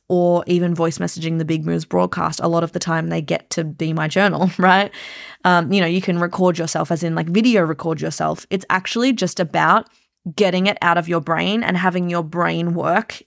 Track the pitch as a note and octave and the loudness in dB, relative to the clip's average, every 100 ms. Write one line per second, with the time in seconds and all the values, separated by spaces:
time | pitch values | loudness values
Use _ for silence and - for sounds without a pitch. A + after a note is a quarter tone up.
0 | - F3 F3 F3 - F3 F3 E3 E3 - | -2 2 4 2 2 2 2 0 0 -2
1 | F3 E3 D#3+ E3 D#3 D#3+ D#3 E3 D#3+ F3 | -4 -4 -4 -2 -2 -2 -2 -4 0 0
2 | F3+ F3 D#3+ - E3+ E3 E3 E3+ - D#3+ | 0 0 -4 -2 0 0 0 -4 -4 -2
3 | E3 E3 D3+ E3 - - D#3 - D#3+ D#3+ | -2 -4 -2 -4 -4 -6 -6 -4 -4 -2
4 | D#3 F#3+ G3+ D#3 F#3 - F#3 F#3+ G3+ - | 0 2 2 2 0 2 4 4 2 -6
5 | - - - - F3+ F3+ D#3 G3 E3+ F#3 | -16 -16 -18 -4 2 2 2 2 2 0
6 | F#3 F3 F3 F#3 F3+ E3+ D#3+ D#3+ D3+ E3 | 0 -2 -2 2 2 2 -2 -2 -2 -2
7 | E3+ E3 D#3+ G3 B3 G#3+ D#3+ D#3 E3 D3+ | -2 -2 0 2 4 4 2 -2 -4 -4
8 | D#3 - D#3 D#3 - F#3+ - F#3 - A#3 | -4 -4 -4 -4 -4 -6 -2 -2 -2 0
9 | B3+ A3+ F3+ - D#3+ E3 D#3 G#3 - _ | 0 0 -2 -2 -2 2 4 2 0 _
10 | _ _ F3 D#3 G3 F#3 G3 - F3 E3+ | _ _ -8 0 2 2 0 2 2 2
11 | E3 E3+ D#3+ D#3+ F3+ A3 - F3+ F#3 F3+ | 0 -2 -2 -2 0 -2 0 0 0 0
12 | F3 F3 D#3 F3 E3+ E3 E3+ E3+ D3 F#3+ | -2 -2 -4 -2 -2 0 -2 -2 0 0
13 | - - | -2 -12